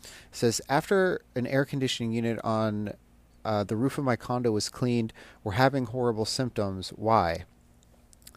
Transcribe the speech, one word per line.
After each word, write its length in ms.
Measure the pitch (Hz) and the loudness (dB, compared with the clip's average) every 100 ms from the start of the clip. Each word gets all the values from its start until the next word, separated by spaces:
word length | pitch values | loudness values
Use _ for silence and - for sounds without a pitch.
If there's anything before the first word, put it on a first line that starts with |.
It 320 | - - - - | -20 -20 -14 0
says, 260 | 120 110 - | 0 0 0
"After 520 | 139 - 196 185 156 - | 0 2 2 2 0 -6
an 140 | 127 123 | -6 0
air 180 | 135 143 | 0 0
conditioning 460 | 139 127 - 117 | 0 -2 -2 -2
unit 280 | 117 117 113 | 0 0 -2
on, 500 | - 110 110 104 104 - _ - _ - | -2 0 0 -2 -6 -8 _ -20 _ -8
uh, 200 | 110 104 | -2 0
the 120 | 98 110 | 0 0
roof 220 | 135 - | 0 0
of 60 | |
my 120 | 135 113 | -2 -2
condo 360 | - 123 120 | -2 0 2
was 180 | 104 - | 0 -2
cleaned, 420 | - 127 120 113 - - - | -2 0 0 0 -6 -20 -10
we're 100 | 110 | -4
having 320 | 107 131 139 120 | 2 4 2 -4
horrible 380 | 127 120 107 | -2 0 0
symptoms. 680 | 110 - 127 - 101 95 90 | -2 -2 -2 -2 -2 -4 -8
Why?" 560 | - 107 110 87 85 87 _ _ _ _ _ _ - - | -4 2 4 4 -2 -8 _ _ _ _ _ _ -20 -20